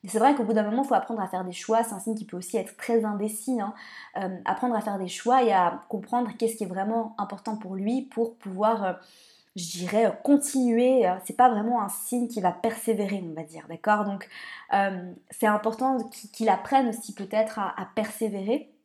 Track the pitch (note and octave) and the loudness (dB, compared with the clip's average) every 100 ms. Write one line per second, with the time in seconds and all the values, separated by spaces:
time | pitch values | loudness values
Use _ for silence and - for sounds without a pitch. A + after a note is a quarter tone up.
0 | F#3+ A3 C#4 C#4+ G#3 A3 G#3 A#3 C#4 A3 | -2 4 4 4 2 2 2 0 2 0
1 | - A3+ F#3 F#3 F#3 F3+ - A3 A3 G3 | 0 -6 -4 -6 -6 -8 0 0 0 -4
2 | A3+ G#3+ - F3 F3+ A3 F#3 - - A#3 | -6 -6 -8 -10 -6 -6 -6 -10 0 2
3 | A3 G3+ G#3+ G#3+ - B3 G3+ - - - | 2 -2 -4 -4 -4 -4 -4 -8 -18 -20
4 | - - G3 F#3 - D4 B3 A3 A3 G3 | -12 -8 -6 -4 -4 -2 0 -2 -2 -6
5 | F#3 - A#3 C4 A#3 F#3+ F3 - - G3+ | -6 -4 2 4 6 4 4 0 -8 -10
6 | - A#3+ A#3 - A3+ A3 F#3+ F3+ G3+ A3+ | -2 -2 -2 -2 -2 -2 -6 -4 -2 -2
7 | A3 - G3+ G3 - G#3+ F#3+ F#3+ G3+ C4 | -4 -6 -8 -6 -8 -8 -8 -4 0 -2
8 | B3+ - A#3 A#3 G3+ F#3 G#3+ A3 F#3+ F3+ | -2 -2 -2 -2 -10 2 2 2 -2 -4
9 | - - - _ _ F#3 E3 F3 F3+ G#3+ | -12 -20 -20 _ _ -10 -10 -6 0 4
10 | A3+ - - C#4+ - C4 B3 A3+ B3 C4 | 4 2 4 4 4 2 4 4 6 6
11 | A3 F#3 - - B3 G#3+ A3 A#3+ G3+ - | 4 2 -6 6 6 6 0 0 0 -4
12 | - B3 A#3+ A3+ F#3 F3 A3+ A3+ - G#3 | -4 -2 -2 0 0 0 -2 -2 -2 0
13 | G3 G3 F3 D#3 D#3 D#3+ - E3 - G#3 | 0 -2 -6 -10 -12 -14 -14 -6 0 2
14 | G3+ G3 - - - - - G3+ G3 F#3 | 0 -4 -10 -16 -16 -16 -2 0 0 -2
15 | F3+ F3 _ - G#3+ G#3 G#3+ A3+ C4 C4 | -10 -14 _ 0 2 2 0 0 0 0
16 | B3 - - - A3 A#3+ - C4+ B3 A3+ | -4 -12 -18 -2 2 2 4 4 4 -2
17 | - - G3 G#3+ A3 A3 F#3+ - F#3+ - | -10 -10 -4 0 0 -2 -4 -4 -6 -4
18 | G#3+ - A3 G3 G3 C#4 - _ | -4 -4 -4 -2 -2 -2 -2 _